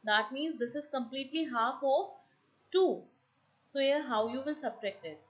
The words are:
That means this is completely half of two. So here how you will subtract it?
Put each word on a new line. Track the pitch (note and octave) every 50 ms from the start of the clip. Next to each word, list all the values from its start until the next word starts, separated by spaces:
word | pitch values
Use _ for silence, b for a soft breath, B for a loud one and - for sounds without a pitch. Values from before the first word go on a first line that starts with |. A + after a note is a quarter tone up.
| -
That | G#3+ G#3 G#3+ A3+ B3
means | C4 C#4 D4+ E4 D#4
this | A3+ A#3+ A#3+ -
is | D4 C#4+
completely | - - C4 A#3+ A3 C4 C4+ C4+ C4 D4+ D#4+ D#4+
half | C4+ B3 A#3 A3+ B3 C4 B3+ C#4+
of | C4+ C4+ D#4 G4 G4+ - B B B B B _ _ _ _ _ _
two. | - F#4 F#4+ D#4+ G3+ F3 - _ _ _ _ _ _ _ _ _ _ _ _
So | _ - C#4
here | C4+ C4+ C#4+ D4
how | D4 B3+ B3 G#3+ A3 A#3
you | B3 C4 C4+
will | D4 D4+
subtract | - - A#3+ - - - G3 G3 - -
it? | D#3+ D3+ D#3 - _